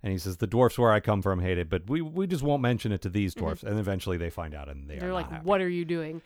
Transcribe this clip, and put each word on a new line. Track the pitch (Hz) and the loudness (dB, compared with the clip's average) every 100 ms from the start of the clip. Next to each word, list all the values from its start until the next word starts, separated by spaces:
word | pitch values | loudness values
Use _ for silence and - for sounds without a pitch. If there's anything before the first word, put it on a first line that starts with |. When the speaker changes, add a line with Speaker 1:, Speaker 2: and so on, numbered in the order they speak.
Speaker 1:
And | 107 | 0
he | 95 | -2
says, | 95 92 | -2 -4
"The | 110 | 0
dwarfs | 113 123 - | 6 4 6
where | 120 | 6
I | 107 | 6
come | 98 104 | 4 2
from | 98 92 | 2 0
hate | 92 90 | 2 0
it, | 82 | 0
but | 92 92 | -2 0
we, | 151 | -2
we | 156 160 196 | -2 -2 0
just | 175 | 0
won't | 143 143 | 2 2
mention | 123 120 113 | 2 2 0
it | 98 | -2
to | 95 | 0
these | 95 98 | 0 0
Speaker 2:
Mm-hmm. | - | 0
Speaker 1:
dwarfs." | 82 80 | -4 -4
And | 110 104 | -2 -2
eventually | 101 95 - 87 | 0 -2 -2 -4
they | 85 | -4
find | - 80 | -6 -10
out, | 73 69 | -10 -12
and | 69 69 | -12 -12
they | 73 | -8
Speaker 2:
They're | 180 | -4
Speaker 1:
are | |
Speaker 2:
like, | 185 170 | -4 -6
Speaker 1:
not | 165 | -6
happy. | 170 | 0
Speaker 2:
"What | 196 | 2
are | 185 | 2
you | 175 | -2
doing?" | 165 170 156 160 | -2 -4 -4 -10